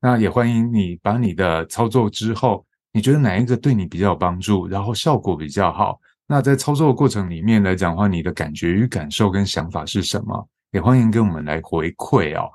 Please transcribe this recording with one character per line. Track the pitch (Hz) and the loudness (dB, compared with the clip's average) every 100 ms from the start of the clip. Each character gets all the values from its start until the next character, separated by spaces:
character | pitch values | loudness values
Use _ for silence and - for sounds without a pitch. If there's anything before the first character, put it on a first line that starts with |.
那 | 127 123 | 2 2
也 | 104 | 2
欢 | 117 117 | 2 0
迎 | 117 117 | 0 0
你 | 117 92 87 | 0 0 -2
把 | - 113 | -2 0
你 | 117 | 0
的 | 85 92 82 82 | 0 0 0 -4
操 | - 117 | -2 0
作 | 120 107 | 2 0
之 | - 110 | -2 -4
后， | 107 131 101 _ _ _ | 0 0 0 _ _ _
你 | 113 | -2
觉 | 107 | 2
得 | 147 | 2
哪 | 127 92 | 2 2
一 | |
个 | 120 123 | 0 0
对 | 143 | 2
你 | 120 90 | 0 -2
比 | 85 | 0
较 | 101 | 0
有 | 85 | 2
帮 | 90 87 | -2 -2
助， | 92 101 85 | 0 0 0
然 | 95 | -6
后 | 98 | -4
效 | 107 - 113 | -2 0 0
果 | 101 87 | 0 -4
比 | 76 | -4
较 | 85 92 | 0 0
好， | 80 98 - _ _ _ | 0 -4 -4 _ _ _
那 | 143 | 0
在 | 131 | 2
操 | 135 - | 2 2
作 | 143 156 | 0 2
过 | 123 139 | 4 2
程 | 107 95 | 0 -6
里 | 82 | -4
面 | 98 110 | 2 4
来 | 98 | 4
讲 | 92 92 | 2 0
的 | 85 | 2
话， | 104 | 0
你 | 90 | 0
的 | 82 | -4
感 | 82 80 | -4 -8
觉 | 76 85 | -4 0
与 | 92 120 | 2 0
感 | - 76 | -2 -6
受 | - 107 | 0 0
跟 | 95 | 2
想 | 98 - 80 | -2 -2 -4
法 | 87 | -6
是 | 78 101 | -4 -4
什 | 90 - | -2 -4
么？ | 104 - - _ _ | -6 -8 -10 _ _
也 | 101 | -2
欢 | 85 127 | 4 4
迎 | 113 | 4
跟 | 110 107 | 4 2
我 | |
们 | 80 | 0
来 | 76 78 | -4 -6
回 | 82 82 82 | -2 -4 -4
馈 | - - 135 80 80 | -6 0 0 2 -2
哦。 | - | -6